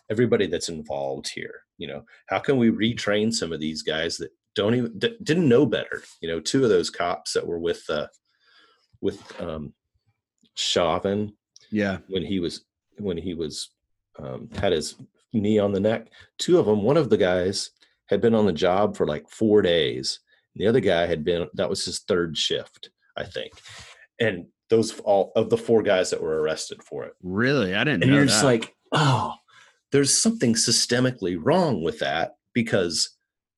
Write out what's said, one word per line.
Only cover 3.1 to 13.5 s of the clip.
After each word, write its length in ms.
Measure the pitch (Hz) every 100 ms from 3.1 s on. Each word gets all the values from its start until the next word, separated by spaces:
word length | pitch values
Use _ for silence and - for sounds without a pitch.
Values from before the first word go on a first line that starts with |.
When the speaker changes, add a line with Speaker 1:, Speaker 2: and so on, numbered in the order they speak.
| 104 110
Speaker 1:
some 180 | 113 85
of 60 | 78
these 240 | 78 78
guys 340 | - 78 82 -
that 120 | 67 _ _
don't 220 | - 104 123
even, 200 | 117 120
that 240 | 113 -
didn't 240 | - 170 151
know 180 | 120 139
better? 380 | 82 - - - -
You 80 | 80
know, 100 | 82
two 240 | 78 135
of 80 | 123
those 180 | 92 78
cops 420 | - 87 87 -
that 120 | - 80
were 100 | 85
with, 240 | 85 - -
uh, 160 | 76 71 _ _ _ _ _ _ _ _ _
with, 200 | 98 - - -
um, 340 | 85 78 71 - _ _ _ _ _ _ _
Chauvin 760 | - - - 85 87 98 101 104 - _ _ _
Speaker 2:
Yeah. 280 | 104 101 92 -
Speaker 1:
when 140 | 95
he 160 | - 95
was, 260 | 82 - - _ _ -
when 180 | 101 82
he 180 | 90
was, 360 | 82 78